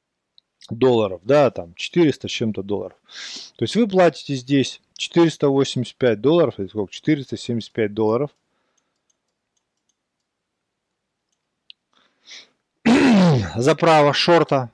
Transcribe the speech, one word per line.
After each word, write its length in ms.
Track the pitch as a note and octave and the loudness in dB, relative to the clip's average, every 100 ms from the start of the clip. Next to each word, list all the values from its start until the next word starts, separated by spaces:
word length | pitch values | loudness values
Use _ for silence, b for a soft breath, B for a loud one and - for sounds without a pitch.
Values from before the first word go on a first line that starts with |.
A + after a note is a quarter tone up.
| _ _ _ _ _ _ - | _ _ _ _ _ _ -16
долларов, 520 | A#2 C3 A#2+ G#2 F2+ | -2 2 2 0 -6
да, 280 | G2 D3 C3 | 0 2 2
там 220 | - E2+ F2 | -2 -12 -14
четыреста 520 | - F3 D#3+ - - | -6 0 0 0 -8
с 40 | |
чем-то 320 | - A2 G2+ | -6 -6 -6
долларов. 340 | G2 G2 F#2+ - B B B B B - | -6 -8 -8 -16 B B B B B -8
То 80 | |
есть 140 | A2+ G3+ | -4 -2
вы 100 | A#3 | 0
платите 480 | F#3 F3 - - C3+ | 2 2 0 -8 -10
здесь 460 | B2+ C#3 B2 - _ - | -2 0 0 -6 _ -14
четыреста 500 | - F3 E3+ - C#3+ | -2 2 2 2 0
восемьдесят 480 | C3+ C3+ C3 A#2+ - | 0 -2 -4 -8 -2
пять 240 | B2+ G#2 | -2 0
долларов, 400 | B2 E3+ C#3 - | 0 2 0 -4
или 80 | F#2+ | -8
сколько? 240 | G#2+ G2 | -8 -8
Четыреста 460 | - - D3+ B2+ A2+ | -6 -4 -4 -4 -12
семьдесят 340 | - A#2 - | -8 -8 -8
пять 220 | - G#2+ | -6 -4
долларов. 360 | G#2 G#2+ A#2 C#3+ _ _ _ _ _ _ _ _ _ _ _ _ _ _ _ _ _ _ _ _ _ _ _ _ _ _ _ _ _ _ _ _ _ - _ _ B B B B B B B _ _ | -2 -2 -2 -4 _ _ _ _ _ _ _ _ _ _ _ _ _ _ _ _ _ _ _ _ _ _ _ _ _ _ _ _ _ _ _ _ _ -20 _ _ B B B B B B B _ _
<clears throat> 720 | A3+ C4+ C#4 G#3 F3+ C3 F#2 A2+ | 2 4 4 4 4 2 -2 -2
За 180 | C3 D3+ | 0 2
право 380 | E3 D#3 D3 | 4 4 4
шорта 560 | C3+ - E3+ D3+ C#3 B2 | 2 2 2 2 -2 -4